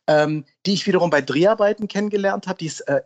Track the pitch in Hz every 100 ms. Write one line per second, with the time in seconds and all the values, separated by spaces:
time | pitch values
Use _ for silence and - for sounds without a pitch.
0 | - 151 151 151 - _ 190 196 202 180
1 | 175 147 135 135 190 214 208 214 202 196
2 | 208 202 196 202 185 185 160 - - 139